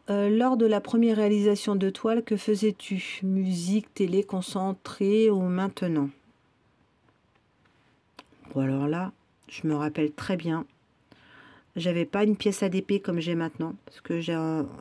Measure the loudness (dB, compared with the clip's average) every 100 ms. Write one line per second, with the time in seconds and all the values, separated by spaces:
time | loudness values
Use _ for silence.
0 | -4 0 2 4 4 4 4 2 2 2
1 | 4 4 4 4 4 2 0 0 0 0
2 | 0 0 0 -2 0 0 0 -2 -6 -6
3 | -6 -6 -2 0 0 -2 0 -2 -2 -2
4 | 0 0 0 -4 -4 -4 -4 -4 -10 -2
5 | 2 4 4 4 2 0 -2 -4 -2 0
6 | -2 -6 _ _ _ _ _ _ _ _
7 | _ _ _ _ _ _ _ _ _ _
8 | _ -20 -20 _ -8 -2 0 0 -2 -2
9 | -4 -10 _ _ -20 -6 -2 -2 -2 -2
10 | -2 -2 -4 -4 -2 -4 -6 _ _ _
11 | _ -20 -20 -20 -20 -20 _ -4 -2 0
12 | 0 2 2 2 0 0 0 0 0 -2
13 | 0 -2 -2 -2 -4 -4 -8 -8 -18 -14
14 | -6 -6 -4 -4 -2 -2 -4 -10